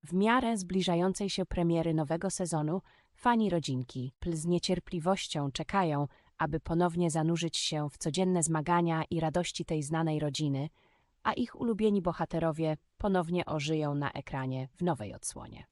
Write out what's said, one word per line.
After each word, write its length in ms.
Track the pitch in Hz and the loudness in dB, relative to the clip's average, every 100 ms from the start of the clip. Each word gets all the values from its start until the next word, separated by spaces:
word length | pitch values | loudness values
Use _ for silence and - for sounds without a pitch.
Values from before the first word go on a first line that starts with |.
W 100 | - | -2
miarę 440 | 180 208 247 247 226 | 2 4 4 2 -2
zbliżającej 720 | 180 185 180 170 185 185 202 | -2 0 2 2 2 0 -4
się 160 | - 180 | -2 -4
premiery 480 | - 170 165 165 | 0 2 2 2
nowego 360 | 160 151 170 190 | 0 0 -2 -2
sezonu 520 | - 175 165 151 185 - - _ _ | -4 -2 -2 0 -2 -6 -20 _ _
fani 340 | 247 240 214 | 2 2 2
Rodzinki 640 | 170 143 131 127 135 127 _ | 0 0 -4 -4 -8 -8 _
pl 160 | 175 165 | -4 -2
z 100 | 165 | 0
niecierpliwością 1040 | 175 - 180 - 180 160 196 - 151 143 | 0 2 -2 -2 -4 0 0 0 -2 -2
czekają, 560 | - 160 202 175 143 143 - _ _ | -4 -2 0 2 2 -2 -6 _ _
aby 220 | 156 151 | -2 -2
ponownie 520 | - 165 175 170 175 | 0 2 2 4 2
zanurzyć 460 | 156 156 170 165 - | 2 2 2 0 -2
się 320 | - 156 147 | -2 -2 -4
w 80 | - | -4
codzienne 460 | 160 151 185 180 | -4 2 2 4
zmagania 600 | 160 160 147 175 170 160 160 | 2 0 2 2 4 0 0
i 100 | 165 | 0
radości 460 | 160 160 175 - 170 | 0 0 -2 -6 -4
tej 180 | 156 | -2
znanej 360 | 143 160 170 151 | 0 0 0 0
rodziny, 500 | 147 139 151 135 147 _ _ _ _ _ | -2 -2 0 0 -4 _ _ _ _ _
a 100 | - | -4
ich 280 | - 240 - | -2 -4 -2
ulubieni 400 | 240 208 214 202 | -2 2 2 4
bohaterowie 760 | 175 165 165 165 160 156 160 151 _ _ | 0 -2 -2 0 0 0 -2 -2 _ _
ponownie 480 | 202 190 165 175 - | 2 2 2 0 0
ożyją 500 | 151 143 156 151 143 | -2 0 0 0 0
na 160 | 143 | -2
ekranie 560 | - - 139 131 131 131 _ | -6 -8 -6 -4 -4 -8 _
w 60 | |
nowej 320 | 175 165 101 | -2 -2 -6
odsłonie. 520 | 90 - - - 80 78 | -8 -10 -10 -14 -16 -18